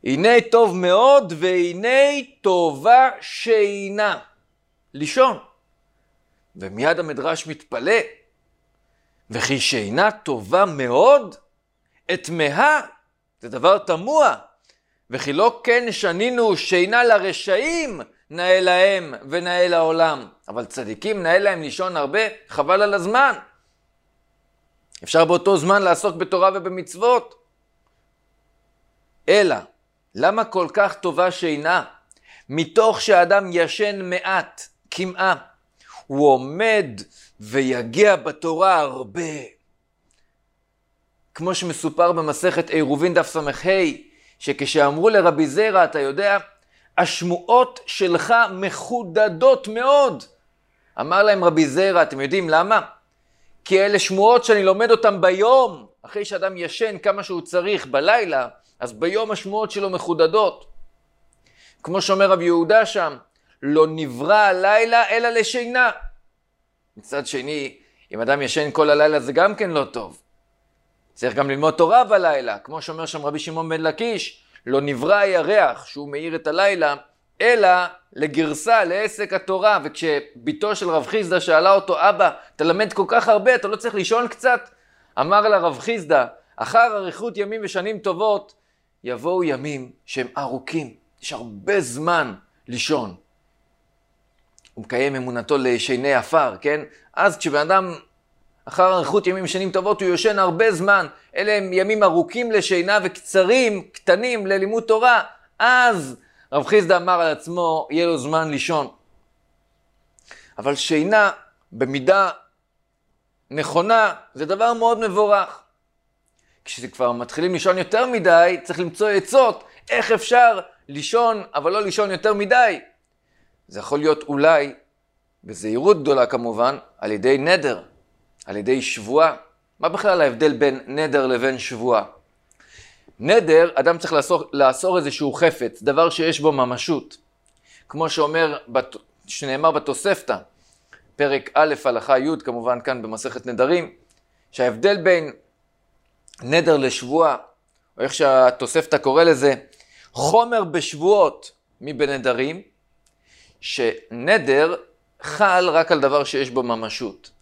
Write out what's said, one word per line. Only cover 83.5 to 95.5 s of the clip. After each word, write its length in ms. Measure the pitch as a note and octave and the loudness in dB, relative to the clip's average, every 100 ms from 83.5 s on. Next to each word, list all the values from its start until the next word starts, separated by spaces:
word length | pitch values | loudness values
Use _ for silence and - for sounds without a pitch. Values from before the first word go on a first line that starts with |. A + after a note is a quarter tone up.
| B3 | 0
אתה 120 | G3+ | 0
לא 80 | G#3 | -6
צריך 200 | A#3 G#3 | -6 -6
לישון 320 | F3 A3+ A#3+ | -2 -2 -2
קצת?" 420 | - B3+ A#3+ A#3+ _ _ _ _ - | -4 0 0 -4 _ _ _ _ -6
אמר 220 | C#3+ G3+ | 0 2
לה 160 | G#3+ G3+ | 4 2
רב 220 | E3+ C3 | 0 -4
חיסדא, 460 | A3 A#3 D#3 D3+ A#2+ - _ - | -6 -6 0 0 0 -8 _ -12
"אחר 420 | A2+ A3+ A#3 G#3+ | 0 2 2 0
אריכות 400 | F#3+ D#3+ A3+ F#3+ | -8 -8 -10 -6
ימים 240 | G3+ A3 | -8 -6
ושנים 360 | G3+ F#3+ G3 G#3+ | -8 -6 -6 -6
טובות, 540 | G3 E3+ G#3+ G3+ G3+ _ _ _ _ _ | -6 -2 0 0 -4 _ _ _ _ _
יבואו 400 | - A#2+ C#3 F#3 | -10 -8 -4 -2
ימים 480 | E3+ C3+ D3 C#3+ B2+ _ _ | -2 -4 -6 -10 -12 _ _
שהם 220 | - B2+ - | -8 -6 -6
ארוכים." 580 | C#3 B2+ - E3 C3+ - _ _ | -8 -8 -6 -8 -8 -16 _ _
יש 120 | - | -14
הרבה 480 | C3+ A#2 G2+ G2 G3+ | -12 -14 -12 -2 -2
זמן 520 | C3 A#2+ D#3+ E3+ C3+ G2 _ _ - | -2 -6 -2 -2 -2 -8 _ _ -14
לישון. 480 | A#2+ - D3+ G#2+ F2+ _ _ _ _ _ _ _ _ _ _ _ _ _ _ _ | -8 -4 -4 -4 -14 _ _ _ _ _ _ _ _ _ _ _ _ _ _ _
הוא 120 | - G#2 | -20 -8
מקיים 300 | B2 C#3 C3+ | -4 -2 -4
אמונתו 420 | B2+ A#2+ A2+ | -8 -8 -2